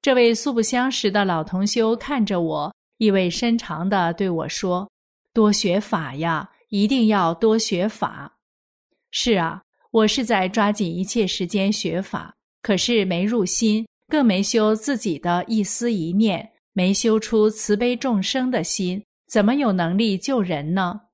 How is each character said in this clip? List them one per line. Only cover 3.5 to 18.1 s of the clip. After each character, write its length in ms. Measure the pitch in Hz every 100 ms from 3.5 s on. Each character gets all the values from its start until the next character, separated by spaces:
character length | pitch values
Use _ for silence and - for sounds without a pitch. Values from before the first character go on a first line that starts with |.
| 233
长 320 | - 156 180
地 240 | 196 170
对 140 | 170 196
我 200 | 170 160
说 420 | - 190 180 196 _ _ _ _
：“多 200 | - 214
学 260 | 202 202 180
法 340 | 208 185 151 135
呀， 340 | 165 160 180 _ _
一 180 | 202 208
定 180 | 269 220
要 260 | 208 170
多 240 | 170 226 220
学 320 | 220 175 196
法。” 480 | - - - 139 _ _ _ _ _ _ _ _
是 220 | - -
啊， 280 | 202 165 190 _ _ _
我 120 | 226
是 200 | 214 247
在 240 | 226 214 185
抓 240 | 220 208
紧 200 | 208 180
一 120 | 170
切 200 | 185 233
时 220 | 190 - 180
间 260 | 208 196
学 300 | 208 180 165
法， 320 | 196 - 80 - _ _
可 140 | - 190
是 280 | - 240
没 180 | 190 175
入 240 | 196 240 180
心， 400 | - 220 214 226 _ _
更 180 | 311 254
没 160 | 185
修 320 | 196 233 214
自 220 | 214 220 262
己 240 | 208 147
的 240 | 175 175 -
一 160 | 220
丝 300 | 202 - 240
一 200 | 214 160
念， 380 | 185 220 180 208 _ _
没 200 | - 185
修 280 | 196 233 220
出 280 | 214 226 214
慈 280 | 214 - 208
悲 180 | 247
众 260 | 247 262